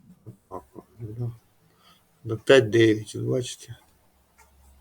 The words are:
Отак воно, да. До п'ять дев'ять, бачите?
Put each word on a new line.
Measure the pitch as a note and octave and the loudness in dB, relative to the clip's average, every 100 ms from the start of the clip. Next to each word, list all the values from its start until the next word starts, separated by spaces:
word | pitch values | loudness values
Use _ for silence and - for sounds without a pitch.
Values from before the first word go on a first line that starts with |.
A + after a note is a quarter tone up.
| _ - A#2+ | _ -20 -20
Отак | - _ F#2 - | -20 _ -18 -18
воно, | - - A2 | -20 -20 -18
да. | A2 A#2 A#2+ A#2 _ _ _ _ _ _ _ _ | -16 -10 -10 -10 _ _ _ _ _ _ _ _
До | A2 G#2+ | -8 -6
п'ять | - C3+ A2 | 6 6 6
дев'ять, | A2+ A2+ G#2+ A2 A2+ | 2 4 2 -4 -8
бачите? | A#2+ C3 B2 - - A#2 _ _ _ _ _ _ _ _ _ _ | -4 -4 -6 -14 -20 -20 _ _ _ _ _ _ _ _ _ _